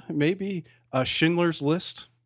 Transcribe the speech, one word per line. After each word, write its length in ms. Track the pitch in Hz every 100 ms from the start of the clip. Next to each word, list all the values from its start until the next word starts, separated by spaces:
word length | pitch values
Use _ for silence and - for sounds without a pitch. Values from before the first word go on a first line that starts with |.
| -
maybe, 560 | 156 151 190 196 185 - _ _
uh, 120 | 131
Schindler's 600 | 123 - 160 170 170 160
List, 460 | 139 170 - - - _